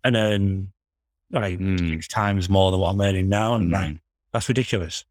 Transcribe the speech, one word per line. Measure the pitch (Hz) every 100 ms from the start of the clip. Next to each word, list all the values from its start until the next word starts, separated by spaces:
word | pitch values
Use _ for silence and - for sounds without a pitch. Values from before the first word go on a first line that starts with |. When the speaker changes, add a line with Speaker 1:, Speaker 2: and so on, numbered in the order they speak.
Speaker 1:
and | 131 117
earn, | 107 104 98 95 95 _ _ _ _ _ _
like, | - 101 90
Speaker 2:
Mm. | 95 92 85
Speaker 1:
six | 80 -
times | - 104 98 92
more | 98 95
than | 92
what | 90
I'm | 98
earning | 98 95 95
now. | 101 110
And, | 117 87
Speaker 2:
Mm. |
Speaker 1:
like, | 95 87 78 _ _ _
that's | 117 -
ridiculous. | 127 123 107 80 - -